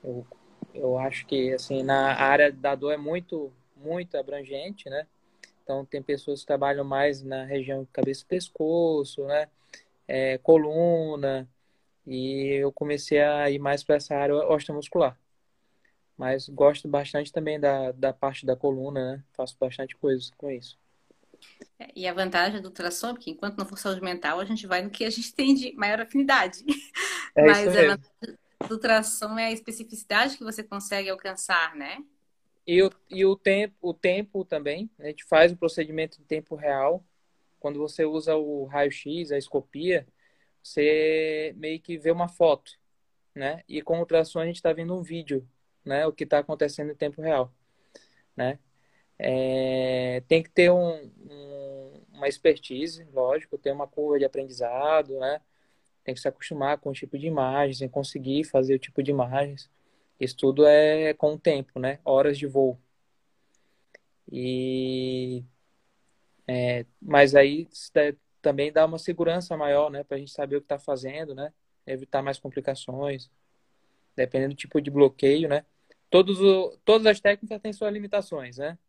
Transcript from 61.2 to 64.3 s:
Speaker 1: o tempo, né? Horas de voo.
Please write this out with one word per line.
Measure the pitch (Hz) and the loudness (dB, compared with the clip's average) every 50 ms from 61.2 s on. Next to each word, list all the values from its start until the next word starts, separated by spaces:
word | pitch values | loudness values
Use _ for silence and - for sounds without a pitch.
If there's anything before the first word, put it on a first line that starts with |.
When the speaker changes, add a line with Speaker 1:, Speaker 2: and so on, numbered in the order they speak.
| - 151 151 | 0 0 0
Speaker 1:
o | 151 | 2
tempo, | _ 175 151 139 135 _ _ 127 | _ 0 0 0 -2 _ _ -4
né? | 127 131 139 - _ | -4 -4 -4 -4 _
Horas | - 135 135 139 151 139 | 2 4 4 6 4 2
de | 139 147 139 | 0 -4 0
voo. | 131 135 135 131 123 - _ _ _ _ _ _ _ _ _ _ _ _ _ _ _ _ _ _ _ _ _ _ _ - _ _ _ _ _ - | 2 2 2 2 0 -4 _ _ _ _ _ _ _ _ _ _ _ _ _ _ _ _ _ _ _ _ _ _ _ -20 _ _ _ _ _ -14